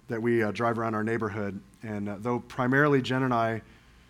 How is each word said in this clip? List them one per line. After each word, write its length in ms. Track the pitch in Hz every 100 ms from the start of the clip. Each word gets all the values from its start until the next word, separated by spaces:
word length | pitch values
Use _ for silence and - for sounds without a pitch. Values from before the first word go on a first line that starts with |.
| -
that 120 | 117
we, 220 | 117 117
uh, 80 | 107
drive 280 | 101 117 113
around 160 | 113
our 100 | 110
neighborhood. 560 | 110 113 107 110 101 98 - -
And, 260 | 113 104 101
uh, 80 | 98
though 220 | 117 120
primarily 600 | - - 123 135 147 139
Jen 220 | 113 131
and 100 | 131
I 300 | 120 113 110 - - - -